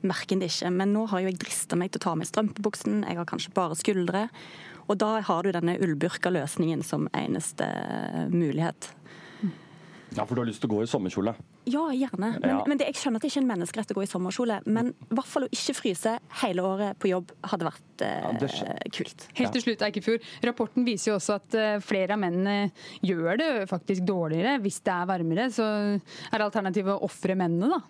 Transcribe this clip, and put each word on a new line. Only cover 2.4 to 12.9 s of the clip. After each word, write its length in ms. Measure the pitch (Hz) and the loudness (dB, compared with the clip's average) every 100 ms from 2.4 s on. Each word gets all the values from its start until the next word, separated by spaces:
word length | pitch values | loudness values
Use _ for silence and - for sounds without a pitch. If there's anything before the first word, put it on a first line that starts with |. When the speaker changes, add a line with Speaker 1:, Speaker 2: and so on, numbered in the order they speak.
| 208 - 208 - 214 208 202 | 0 0 -4 -2 0 0 0
Speaker 1:
jeg 120 | 170 | -4
har 80 | 170 | -4
kanskje 280 | 180 - | -6 -2
bare 220 | - 175 160 | 0 0 0
skuldre, 540 | - 190 175 190 226 - - - - - - | 0 2 2 0 -2 -8 -18 -16 -16 -12 -2
og 100 | 202 | 2
da 220 | 214 220 | 2 2
har 240 | 202 170 | 2 2
du 80 | 190 | 2
denne 260 | 175 170 180 | 2 0 2
ullburka-løsningen 1000 | 185 147 180 - 180 180 147 - 165 156 - | 2 2 0 0 0 2 0 0 0 0 -2
som 240 | 147 147 | -2 0
eneste 540 | - - - - - - 50 50 - - 165 - | -2 0 -2 -4 -2 -2 -2 -4 -4 -4 -2 0
mulighet. 600 | 170 160 151 170 - - - - - - - 196 - - - - - - 110 | 2 2 2 0 -2 -16 -16 -20 -20 -20 -4 -4 -4 -18 -20 -20 -20 -8 -4
Speaker 2:
Ja, 80 | |
for 140 | 107 123 | -2 0
du 20 | |
har 40 | 120 | 0
lyst 140 | 101 | -2
til 60 | 113 | 0
å 60 | 104 | 2
gå 60 | 113 | 2
i 20 | |
sommerkjole? 460 | 135 92 98 101 113 - - - | 2 0 0 0 -2 -12 -12 -4
Speaker 1:
Ja, 140 | 285 320 | 0 0
gjerne. 360 | 254 269 185 214 - | 0 -2 0 -2 0
Men, 100 | - | 0
Speaker 2:
Ja. 140 | - 107 | 2 0
Speaker 1:
men 80 | 285 | 0
det, 80 | |
jeg 80 | 277 | 0